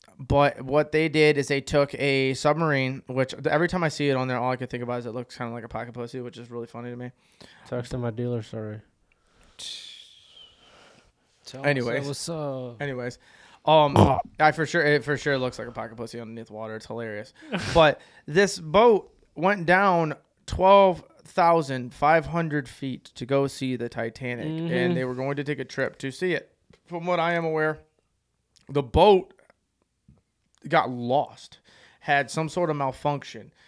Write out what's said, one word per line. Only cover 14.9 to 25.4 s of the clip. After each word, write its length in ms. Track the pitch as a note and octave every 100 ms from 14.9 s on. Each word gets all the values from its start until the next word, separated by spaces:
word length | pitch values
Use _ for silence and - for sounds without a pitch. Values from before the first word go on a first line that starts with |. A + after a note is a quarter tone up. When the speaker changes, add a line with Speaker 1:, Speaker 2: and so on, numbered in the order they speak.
| D3
Speaker 1:
for 120 | B2 C#3+
sure 220 | D3+ C3+
looks 200 | B2+ A#2+
like 80 | A#2
a 40 |
pocket 240 | A#2 A2+ A2+
pussy 240 | A2+ A#2
underneath 300 | A2+ A2+ A2+
water. 260 | G#2+ A2 A2
It's 100 | -
hilarious. 460 | A2+ A2+ G#2 G#2+ _ D#4
Speaker 2:
<laughs> 220 | G3+ G#2
Speaker 1:
But 260 | E3+ D#3 - - - -
this 320 | D3+ G3 F#3
boat 520 | D#3+ F3 A#3+ G#3 - _ _
went 320 | - F3 G3+ E3
down 480 | F3+ G3 E3+ D#3+ D3 _ _ -
twelve 560 | - F#3 G3+ G3 D#3+ - _
thousand 680 | - - E3+ E3 C#3 C3 B2
five 320 | - D3 E3 C#3+
hundred 420 | E3 E3 D3 B2+
feet 380 | - C3+ B2 -
to 100 | -
go 220 | A#2+ C#3 C#3
see 300 | - C3 B2+
the 120 | A#2+
Titanic, 580 | - A2+ - C3 B2 D#3
Speaker 2:
Mm-hmm. 260 | D#3+ E3
Speaker 1:
and 220 | - - F3
they 80 |
were 100 | C3
going 220 | B2+ C3+
to 80 | C#3+